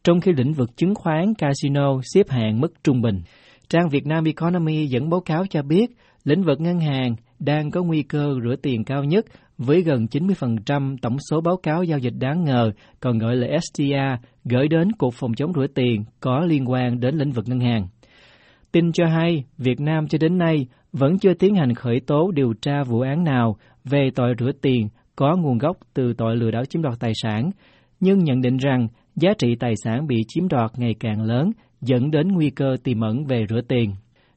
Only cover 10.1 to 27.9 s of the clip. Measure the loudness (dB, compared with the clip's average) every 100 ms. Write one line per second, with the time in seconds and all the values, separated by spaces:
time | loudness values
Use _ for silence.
10.1 | -2 0 0 -2 -2 -2 -2 -2 -4 -4
11.1 | -4 -2 -2 0 0 -2 -2 0 0 -2
12.1 | -2 -2 0 2 2 2 -2 -12 _ -2
13.1 | 0 0 0 0 -2 -4 -2 -2 0 -2
14.1 | -4 -8 _ -2 2 2 2 2 0 -2
15.1 | -2 -4 -2 -2 -2 -2 0 0 0 -4
16.1 | _ -2 0 2 0 0 0 0 0 0
17.1 | 0 -2 -2 -2 0 0 0 -2 -10 _
18.1 | _ -20 _ _ _ _ 0 2 2 2
19.1 | 2 2 0 -4 -4 -2 0 0 -2 -2
20.1 | 0 2 2 2 0 -2 _ _ 0 2
21.1 | 4 2 4 4 4 2 0 0 -2 0
22.1 | 0 2 2 0 0 -2 -2 -2 -2 0
23.1 | 0 0 2 2 -2 _ _ -2 0 2
24.1 | 2 0 0 -2 -2 0 2 0 -6 _
25.1 | -2 0 2 0 0 0 -4 _ -4 -2
26.1 | -2 -2 0 0 -2 -4 -4 -4 -4 -4
27.1 | -4 -2 -2 -4 -6 _ _ _